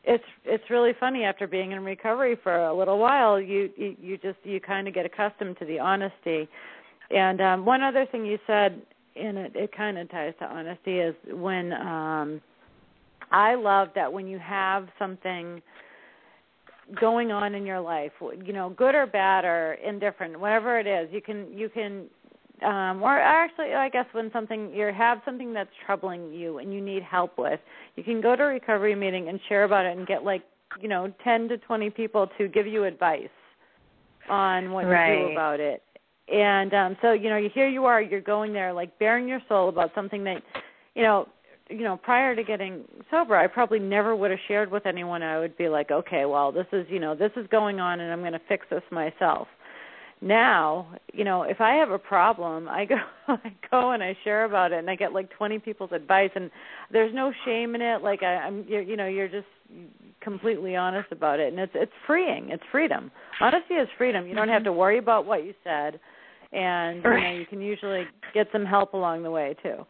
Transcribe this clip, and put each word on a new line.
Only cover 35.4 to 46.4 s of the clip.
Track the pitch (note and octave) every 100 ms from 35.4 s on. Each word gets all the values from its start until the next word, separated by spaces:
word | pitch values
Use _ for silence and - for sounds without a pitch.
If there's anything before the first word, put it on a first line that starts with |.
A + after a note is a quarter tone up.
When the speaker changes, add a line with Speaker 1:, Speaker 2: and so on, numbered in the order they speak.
| D#3 D3
Speaker 1:
it. | D3 B2 _ _ _ _ -
And, | G#3 G#3 G3 G3
um, | G3+ F#3 F#3+
so, | A#3
you | A3 G#3+
know, | G#3+
you, | G#3
here | C4 C4+
you | C4 C4
are, | A#3
you're | G#3+ G3
going | F#3 G#3 G#3+
there, | G#3 F#3
like, | F3 F3+ _
bearing | G#3+ A#3+ B3
your | C4 -
soul | G3+ F#3
about | F3 E3
something | - G3 G#3
that, | G3 F3+ - - - _ _ -
you |
know, | A3+ G3+ - _ _ _ _
you | G#3+
know, | A3+ F#3
prior | - B3 C4 A#3
to |
getting | G#3+ G#3 F#3+ F3+ - - -
sober, | D#4 C#4+ G3
I | F3+
probably | - A#3 A3
never | G3 G3+ G#3 A3
would | G3
have | F#3+ -
shared | G#3 G3+
with | G3+ G3
anyone. | F3 F3 E3+
I | D#3+ D#3+
would | E3 D#3+
be | E3+
like, | D3+ D3
"Okay, | D3 - E3 C#3
well, | C#3+